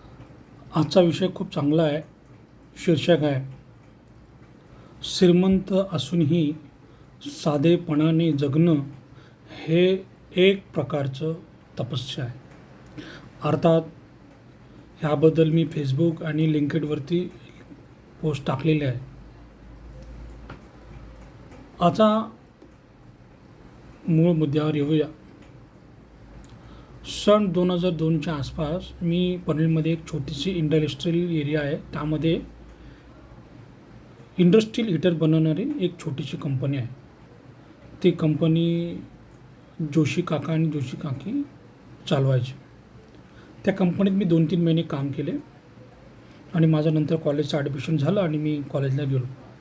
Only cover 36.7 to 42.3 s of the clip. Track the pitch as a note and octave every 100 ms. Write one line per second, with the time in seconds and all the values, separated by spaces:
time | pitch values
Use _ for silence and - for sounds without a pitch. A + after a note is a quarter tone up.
36.7 | C#3 A2+ - - - - - - - -
37.7 | - - - F#3 E3+ D#3+ D3 E3 D#3+ E3+
38.7 | E3+ E3+ F3+ - - - - - - -
39.7 | - D#3 D#3+ C#3+ F3 E3+ D3+ C#3 D#3+ D#3+
40.7 | D3 C3 - D#3 B2 - C#4+ C#4+ - -
41.7 | - - - - D3 C3+